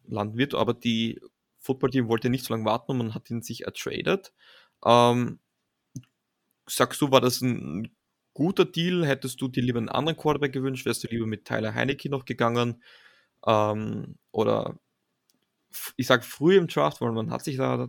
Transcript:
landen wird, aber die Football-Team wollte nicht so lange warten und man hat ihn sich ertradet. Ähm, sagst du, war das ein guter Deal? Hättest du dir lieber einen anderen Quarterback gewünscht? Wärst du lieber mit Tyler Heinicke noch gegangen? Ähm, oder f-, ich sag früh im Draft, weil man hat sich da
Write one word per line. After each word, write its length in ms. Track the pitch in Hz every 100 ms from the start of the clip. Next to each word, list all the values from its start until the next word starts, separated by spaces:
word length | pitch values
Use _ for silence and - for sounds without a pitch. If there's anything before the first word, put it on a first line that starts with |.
| -
landen 320 | 107 107 113
wird, 160 | 143
aber 180 | - 113
die 480 | 110 120 113 113 - - _ _ _
Football-Team 480 | - 131 135 131 113
wollte 240 | 117 123
nicht 140 | 131
so 100 | -
lange 100 | 113
warten 280 | 110 113 -
und 60 | 131
man 160 | 113
hat 140 | 113 -
ihn 140 | 120
sich 220 | - 120
ertradet. 680 | - - - - - 196 - _ _ - _ _
Ähm, 560 | - 120 120 120 117 - _ _ _ _ _ - - _ _ _ _ _ -
sagst 340 | - 123 -
du, 100 | 147
war 100 | 131
das 200 | 123 120
ein 500 | 127 117 65 85 117 _ _ _ _
guter 320 | - 160 196 180
Deal? 380 | 165 175 180
Hättest 360 | 151 131 131 -
du 80 | 131
dir 160 | 127
lieber 140 | 123 120
einen 100 | 110
anderen 300 | - 151 160
Quarterback 340 | 151 139 143
gewünscht? 340 | 131 135 127 120
Wärst 160 | 113
du 60 | -
lieber 180 | 117 110
mit 180 | 104
Tyler 300 | - 113 110
Heinicke 340 | 117 123 151 143
noch 160 | 139
gegangen? 600 | 131 120 117 120 120 117 - - - _ _ _
Ähm, 720 | - 107 107 107 110 110 - - _
oder 480 | - 110 110 - - _ _ _ _ _ _ _ _ _
f-, 220 | - - -
ich 100 | 120
sag 180 | 123
früh 320 | - - 156 196
im 120 | 170
Draft, 320 | 151 147 -
weil 120 | 120
man 200 | 113 113
hat 100 | 120
sich 140 | - 131
da 320 | 131 123